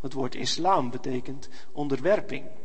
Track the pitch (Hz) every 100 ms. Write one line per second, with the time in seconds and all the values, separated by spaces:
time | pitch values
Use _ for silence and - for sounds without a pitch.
0 | 135 135 127 127 127 - 175 185 127 120
1 | 139 127 123 139 - - - - 147 135
2 | 147 208 - 135 - -